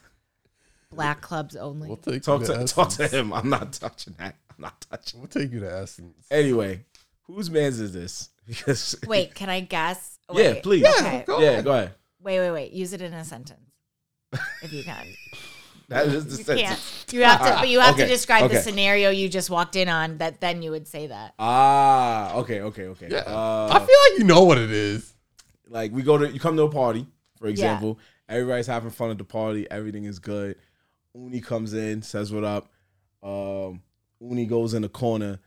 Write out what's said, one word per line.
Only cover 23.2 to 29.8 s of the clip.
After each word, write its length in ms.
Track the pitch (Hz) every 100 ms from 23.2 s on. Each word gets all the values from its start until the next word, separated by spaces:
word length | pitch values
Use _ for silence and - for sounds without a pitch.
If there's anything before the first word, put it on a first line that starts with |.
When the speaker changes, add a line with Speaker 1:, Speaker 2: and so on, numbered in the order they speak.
| -
Speaker 3:
Uh, 420 | 110 220 156 -
Speaker 2:
I 80 | 403
feel 180 | - 554 554
like 80 | 392
you 60 |
know 180 | 196 170
what 140 | 185 135
it 120 | 113
is. 400 | 107 104 104 - _ _ _ _ _ _
Speaker 3:
like, 240 | 117 110
we 100 | 123
go 140 | 131 147
to, 120 | 147
you 80 | 135
come 160 | 165 160
to 60 |
a 40 | 151
party, 360 | 151 123 113 135 _ _ _
for 80 | 107
Speaker 1:
Yeah. 40 |
Speaker 3:
example. 460 | 107 - 101 110 107 _ _ -
Everybody's 380 | 113 123 123 120
having 240 | 117 117
fun 200 | - 117
at 80 | 104
the 60 |
party. 440 | 98 110 110 107 101
Everything 340 | 104